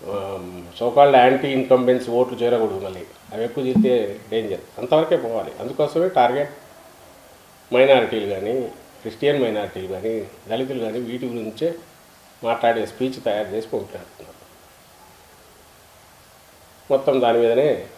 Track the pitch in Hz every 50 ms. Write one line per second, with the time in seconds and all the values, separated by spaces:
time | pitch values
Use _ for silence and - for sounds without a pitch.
0 | - 98 98 101 95 98 98 92 90 90 90 90 85 87 - - 117 120 117 139
1 | 139 143 135 127 120 127 135 131 - 139 135 131 127 - 131 127 127 127 127 123
2 | - 117 117 123 127 123 123 107 117 120 120 117 110 104 98 95 98 98 92 90
3 | 82 - - - - - - 110 113 120 - 147 135 127 127 110 110 131 123 120
4 | 107 101 101 - - - 110 113 110 104 95 85 - - - - 117 127 - 156
5 | - - 180 147 123 113 117 110 90 - - - 101 120 135 - 151 147 - 165
6 | 170 185 - - - 120 127 139 143 143 - - - - - - - - - -
7 | - - - - - - - - - - - - - - 117 123 131 139 139 127
8 | 113 104 117 110 101 101 101 95 98 107 120 135 123 110 - - - - - -
9 | - 113 107 - - 143 147 143 127 117 107 107 104 98 - 95 92 92 98 92
10 | 98 113 113 110 101 95 - - - - 110 123 135 131 139 127 113 110 107 123
11 | 123 113 120 127 131 123 120 117 110 107 104 - - - - - - - - -
12 | - - - - - - - - - 117 117 - - 117 117 113 107 - - -
13 | 131 131 131 - - 113 101 104 107 95 95 110 110 - - 120 - - - -
14 | - - - - - - - - - - - - - - - - - - - -
15 | - - - - - - - - - - - - - - - - - - - -
16 | - - - - - - - - - - - - - - - - - - 143 135
17 | 135 - 135 131 123 120 117 117 117 113 117 127 143 151 120 95 - - -